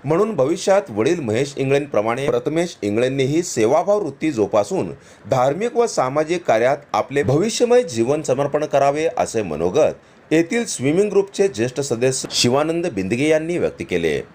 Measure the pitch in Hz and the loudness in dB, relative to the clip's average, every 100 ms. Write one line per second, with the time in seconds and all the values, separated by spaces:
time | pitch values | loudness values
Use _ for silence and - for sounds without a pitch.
0 | 135 165 220 180 131 180 - 196 202 104 | 0 0 0 0 0 0 2 2 0 -2
1 | 120 175 120 110 139 - 135 143 147 - | 0 0 0 -2 -2 -4 0 0 2 0
2 | 107 120 139 123 147 160 175 - 104 104 | 0 -2 0 -2 0 -2 -2 -4 -2 0
3 | 127 139 131 160 175 - 110 151 180 208 | 0 0 0 0 -2 0 2 2 2 0
4 | 165 135 156 120 95 107 104 185 95 69 | -2 -4 -4 0 2 2 0 -4 -4 -10
5 | - - 107 127 131 160 233 233 233 - | -20 -20 -2 0 2 0 -2 0 0 0
6 | 131 147 156 175 175 113 120 147 - 104 | 0 0 -2 -2 0 2 2 0 -2 -4
7 | - 139 127 143 220 - 233 247 240 113 | 0 -2 2 2 0 0 4 4 2 0
8 | 117 151 143 127 143 147 151 139 139 147 | 0 0 0 0 0 -2 0 2 2 2
9 | 160 - 90 113 95 73 87 120 120 73 | -2 0 -2 -2 -4 -2 0 2 2 0
10 | - - - 156 170 233 226 - 127 170 | -16 -20 0 0 2 -2 -4 -2 0 2
11 | 208 196 196 - 196 104 123 139 139 113 | 2 0 0 0 -2 0 -4 -2 -4 0
12 | 127 131 - - 123 131 156 165 175 95 | 0 -2 -6 0 2 2 0 -2 -4 -4
13 | 95 120 151 156 160 175 85 - 87 90 | -2 0 2 2 0 -2 -2 -4 -4 0
14 | 82 71 - | 0 -2 -6